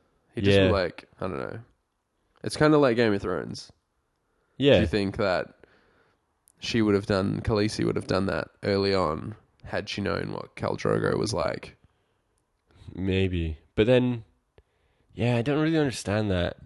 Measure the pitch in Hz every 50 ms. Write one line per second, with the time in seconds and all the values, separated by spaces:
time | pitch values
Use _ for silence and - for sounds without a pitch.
0 | _ _ _ _ _ _ _ 120 101 98 98 98 95 92 92 95 87 80 - -
1 | - _ _ - 95 92 82 65 60 50 - 113 117 _ _ _ _ _ _ _
2 | _ _ _ _ _ _ _ _ - - - - 151 151 156 147 143 127 113 120
3 | 117 107 101 98 98 95 90 73 57 58 - - - - _ _ _ _ _ _
4 | _ _ _ _ _ _ _ _ _ _ _ - 131 143 123 90 110 90 - 104
5 | 101 95 95 - 104 95 87 78 - - - _ - _ _ _ _ _ _ _
6 | _ _ _ _ _ _ _ _ _ _ _ _ - - - 117 107 107 101 98
7 | 98 - 104 95 98 101 104 104 - - 113 104 104 107 - - 113 113 104 101
8 | - - 104 92 95 92 85 76 - - _ _ - 101 98 98 98 98 98 95
9 | 90 76 80 - - - 110 - _ _ _ _ - - 110 110 104 - - 104
10 | 98 92 90 92 - - - - - - _ - - - - - - 52 53 55
11 | - 50 - - - - 110 87 73 - - - - - - _ _ _ _ _
12 | _ _ _ _ _ _ _ _ _ _ _ _ _ _ _ - - - - -
13 | 92 95 92 95 95 92 90 85 82 80 76 - _ _ _ - 107 120 127 123
14 | 127 123 120 117 - - _ _ _ _ _ - _ _ _ _ _ _ _ _
15 | _ _ _ - 110 120 120 117 113 143 139 151 156 160 165 156 147 135 107 -
16 | - 92 101 110 107 101 92 87 87 - - - -